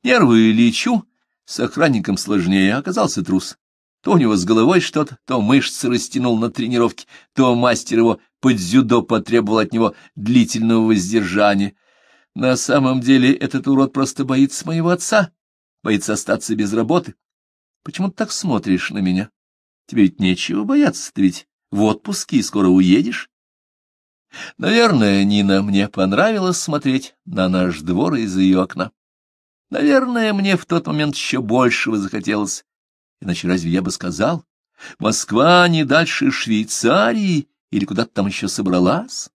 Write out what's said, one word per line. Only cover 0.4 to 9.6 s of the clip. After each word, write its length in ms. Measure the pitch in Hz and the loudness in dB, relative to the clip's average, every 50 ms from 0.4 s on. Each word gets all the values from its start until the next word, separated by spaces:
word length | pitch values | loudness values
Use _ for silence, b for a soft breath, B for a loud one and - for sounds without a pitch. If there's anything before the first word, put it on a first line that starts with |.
| 110 110 | 6 4
лечу. 540 | 107 113 120 117 113 - - 240 247 208 - _ _ _ _ _ _ _ _ | 4 4 4 2 2 0 -2 -2 -2 -2 -4 _ _ _ _ _ _ _ _
С 140 | - - - | -14 -8 -6
охранником 580 | 120 - - 139 165 156 131 107 87 107 98 | -6 -6 -2 0 0 2 2 0 -2 -2 -4
сложнее, 580 | 90 - - 107 98 85 90 95 98 95 95 110 | -4 -2 -2 -2 -2 0 2 2 2 2 2 0
оказался 480 | 135 139 185 185 226 104 - - 104 90 | -2 -4 -6 -4 -2 -2 -2 -4 -6 -4
трус. 340 | 92 92 92 - - - _ _ _ _ _ _ _ _ _ | -2 -4 -4 -4 -6 -16 _ _ _ _ _ _ _ _ _
То 120 | _ - 202 | _ 0 2
у 40 | |
него 180 | 170 131 113 107 | 2 4 2 2
с 100 | 95 87 | 0 0
головой 340 | 92 110 110 113 143 185 175 | 2 2 2 4 4 2 0
что-то, 380 | - - - 156 151 - 127 _ _ | -2 -2 -4 -4 -4 -6 -8 _ _
то 160 | - 135 120 | -6 -4 -2
мышцы 480 | 104 107 135 139 131 - - - - 123 | 0 2 2 2 2 -2 -8 -6 -4 -2
растянул 480 | 123 113 - - - 139 123 123 117 | -2 -2 -4 -4 -6 -4 -2 0 0
на 120 | 110 117 117 | -2 -2 -4
тренировке, 560 | 117 - 127 113 123 120 120 117 - - - b b b b b _ | -4 -6 -6 -2 0 0 0 0 -2 -6 -20 b b b b b _
то 220 | - 131 123 120 | 2 2 2 2
мастер 440 | 120 123 123 117 117 - - 117 113 | 2 2 0 0 0 -4 -2 0 2
его 200 | 117 117 107 b b b b _ | 2 2 2 b b b b _
под 160 | - 127 123 | 0 0 0
дзюдо 480 | 101 90 87 107 131 131 107 120 117 113 | 0 -2 2 2 2 4 4 2 0 2
потребовал 560 | - 117 110 - - 113 117 107 101 110 | 0 -2 -2 0 0 0 0 2 2 0
от 140 | 110 | 0